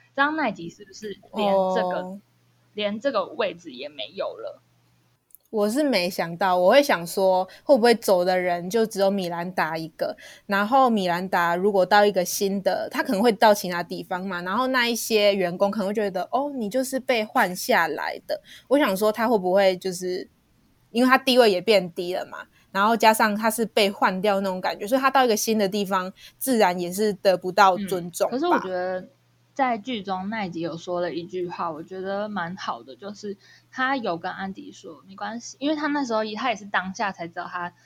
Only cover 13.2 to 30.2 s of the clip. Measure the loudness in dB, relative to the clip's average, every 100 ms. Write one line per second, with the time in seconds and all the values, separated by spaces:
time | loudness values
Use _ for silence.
13.2 | 2 4 4 4 0 -6 -6 -10 -8 -8
14.2 | -6 -6 -4 -2 0 0 0 -2 0 4
15.2 | 4 4 0 0 0 0 -4 -2 -2 -4
16.2 | -4 -4 -4 -6 -4 -2 -2 -6 -2 -2
17.2 | 0 0 0 -2 0 2 2 -4 -8 -10
18.2 | -8 -10 -10 -18 0 2 2 2 0 0
19.2 | 0 2 2 4 4 2 -6 -6 -6 -6
20.2 | -8 _ _ _ _ _ _ 2 6 6
21.2 | 6 6 6 4 4 4 2 -6 -6 -6
22.2 | -8 -12 -18 _ _ 0 2 4 4 6
23.2 | 2 2 -2 -2 -2 2 2 2 -2 0
24.2 | 0 0 0 -2 -4 -6 -2 0 2 4
25.2 | 2 2 0 0 0 0 -2 -2 -4 -12
26.2 | -20 -10 -2 2 4 2 -6 -2 -2 0
27.2 | 0 2 0 4 6 4 -4 -4 -6 -4
28.2 | -2 0 0 0 0 -4 -4 -6 -10 _
29.2 | _ _ _ -4 -2 -2 -6 -8 -6 -6